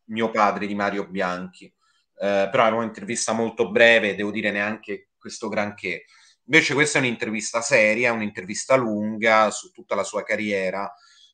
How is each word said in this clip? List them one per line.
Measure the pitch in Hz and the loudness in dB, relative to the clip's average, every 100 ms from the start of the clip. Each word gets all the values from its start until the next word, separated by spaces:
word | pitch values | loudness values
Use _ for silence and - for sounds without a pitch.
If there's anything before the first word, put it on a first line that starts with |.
| - | -10
mio | 110 113 | -4 -2
padre, | 110 101 95 101 | 2 2 2 -4
di | 104 | -2
Mario | 101 98 90 | -2 -2 -6
Bianchi, | 95 92 90 92 - 98 _ _ _ _ - | -4 -4 -4 -10 -16 -20 _ _ _ _ -6
eh, | 98 98 98 | -2 0 2
però | 120 113 | 4 4
era | 113 | 2
un'intervista | 113 - 98 113 - | -4 -8 -8 -6 -2
molto | 113 113 - 101 | -2 -2 -2 0
breve, | 110 117 117 104 92 | 6 8 8 4 -2
devo | 104 | -4
dire | 104 101 | -2 -4
neanche | 101 104 110 - 98 _ _ | -2 -4 -6 -10 -12 _ _
questo | 104 - 113 | -18 -10 -6
granché. | 104 104 104 95 85 - _ _ _ - | -4 -4 -6 -8 -8 -12 _ _ _ 2
Invece | 156 156 | 2 2
questa | 135 147 151 | 0 2 2
è | |
un'intervista | 127 113 110 107 - 113 | 0 -2 -4 -6 -4 -4
seria, | - 123 107 110 123 | 2 4 4 2 0
un'intervista | 113 104 104 92 104 - 131 | 0 -4 -8 -10 -8 0 2
lunga | 113 107 107 110 113 110 107 | 2 -4 -4 -2 4 4 4
su | - - | -2 -14
tutta | - - 101 | -18 -6 -4
la | |
sua | 95 104 | -4 -6
carriera, | 98 107 107 98 92 95 101 - _ _ _ | -4 -4 -2 -2 -2 -4 -8 -12 _ _ _